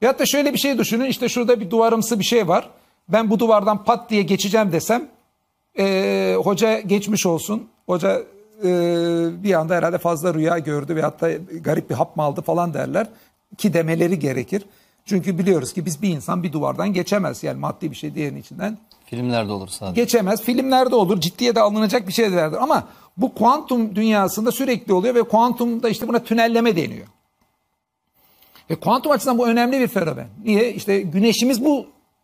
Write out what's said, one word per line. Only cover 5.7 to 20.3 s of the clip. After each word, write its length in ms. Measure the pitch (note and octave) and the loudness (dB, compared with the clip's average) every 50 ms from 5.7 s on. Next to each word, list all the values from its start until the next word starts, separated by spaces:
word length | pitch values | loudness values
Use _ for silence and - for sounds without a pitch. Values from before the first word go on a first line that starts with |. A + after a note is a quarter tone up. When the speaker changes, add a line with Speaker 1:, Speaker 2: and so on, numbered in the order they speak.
| - - | -2 0
Speaker 1:
e, 560 | G3 G3 F#3+ F#3+ G3 G3+ G3 F#3+ F#3+ F#3+ F#3 F#3 E3+ | 0 2 2 2 0 0 0 0 0 0 0 0 2
hoca 360 | F#3+ G3+ D#3 A3+ A3 A3 A3 | 0 2 2 2 2 2 0
geçmiş 460 | G#3+ F3 G3+ G#3 G3+ G3+ G#3+ - - | 0 0 0 0 0 0 -2 0 2
olsun. 440 | F#3 E3 D#3 - - - A3+ - - _ _ _ | 0 0 0 -2 -4 -6 -6 -8 -10 _ _ _
Hoca, 360 | - F3+ E3+ F3 G3 G3 E3+ D#3 - - - - _ _ A3 G#3 | -4 -2 0 0 0 0 0 -4 -8 -16 -20 -20 _ _ -4 -2
e, 0 | F3+ F3+ F3 E3+ E3+ F3 E3+ E3+ E3+ E3+ E3+ E3+ E3 E3+ F3 G3 | 0 2 2 2 0 0 0 0 0 0 0 -2 -2 -4 -4 0
bir 100 | G#3 F#3 | 0 2
anda 220 | D#3+ D#3+ E3 F3+ | 2 2 0 0
herhalde 220 | E3+ D#3 E3+ F3 | 0 0 0 0
fazla 360 | - - E3+ E3+ D3 D#3+ F3+ E3 | 0 0 -2 -2 0 -2 -2 0
rüya 260 | D#3+ D#3 E3 F3 E3+ | 0 0 0 0 -2
gördü 360 | C#3+ D#3 D3 D3 D#3+ C#3+ E3 | -2 -4 -4 -4 -4 -4 -4
veyahut 260 | D#3 D3+ D3 - - | -2 -2 -2 -2 -2
da 100 | E3 E3 D#3+ - F3 - D#3+ E3 | -2 -2 -2 -4 -8 -12 -12 -6
garip 280 | D#3+ - D#3 E3 D#3+ - | -4 -2 -2 -2 -2 -2
bir 60 | D3 | -2
hap 200 | A2+ E3+ - - | -2 -2 -2 -2
mı 60 | D#3 D3+ | -4 -2
aldı 180 | D3 C3+ C#3+ | -2 -2 -4
falan 320 | - - D#3+ E3+ F3 E3+ D3 | -4 -2 -2 0 -2 -2 -4
derler. 340 | - C3+ C3 C#3+ F#3+ A3+ A3 - _ _ _ _ _ _ _ - | -4 -4 -4 -2 -4 -4 -4 -8 _ _ _ _ _ _ _ -6
Ki 160 | - - G3+ D3 | -2 0 0 2
demeleri 460 | E3+ D#3+ D#3+ E3 E3 E3+ E3+ G3 D#3+ | 2 0 0 0 2 2 0 0 0
gerekir. 460 | C#3+ C#3 B2+ C3 B2 - F#3 G#3 G3 - _ _ _ _ _ _ _ | -2 -2 -2 -4 -4 -4 -6 -6 -6 -8 _ _ _ _ _ _ _
Çünkü 320 | - G3+ F#3 D3+ F#3+ F#3 | -2 -2 -2 -2 -2 -2
biliyoruz 360 | D#3+ F3+ G3 F#3 D#3 B2 - - | 0 2 2 2 2 0 -4 -6
ki 120 | F#3 D#3 | -6 -6
biz 160 | F#3 D3+ C#3 | -6 -6 -4
bir 80 | G#3 F#3+ | -2 -2
insan 340 | E3 C#3 - - F3 F3+ E3+ | -2 -2 -4 -4 -4 -4 -4
bir 100 | F3+ C#3+ | -4 -4
duvardan 400 | D#3 C#3+ C#3 C#3 - F3 G#3 F#3+ | -4 -4 -4 -4 -2 -2 -2 -2
geçemez. 500 | F3 F3 - G3+ G#3 F3+ C#3+ B2 - - | -2 -2 0 -2 -2 -2 -2 -6 -6 -8
Yani 160 | D3 C3+ C3+ | -8 -6 -6
maddi 320 | C#3+ D3+ - - F3+ D#3 | -6 -8 -6 -6 -8 -10
bir 40 | B2+ | -8
şey 200 | - - D3+ C#3+ | -8 -10 -10 -8
diğerinin 240 | D#3 D3+ C#3+ C#3 C#3 | -6 -6 -6 -8 -10
içinden 380 | C#3 - C#3 C#3 F#3 G#3 A3 G#3+ _ _ _ _ _ | -16 -14 -10 -8 -8 -8 -8 -10 _ _ _ _ _
Speaker 2:
Filmlerde 460 | - A#2+ A#2 B2 B2 A#2+ A#2 A2 G2+ | -12 -8 -4 -2 -2 0 0 0 -2
olur 160 | G#2 G2 F#2+ | -4 -6 -8
sadece. 340 | F#2+ - - G#2+ F#2+ F2+ A#3 | -10 -12 -10 -8 -4 -2 -2
Speaker 1:
geçemez. 400 | A#3+ - - - F#3+ F#3 | 0 2 2 2 2 0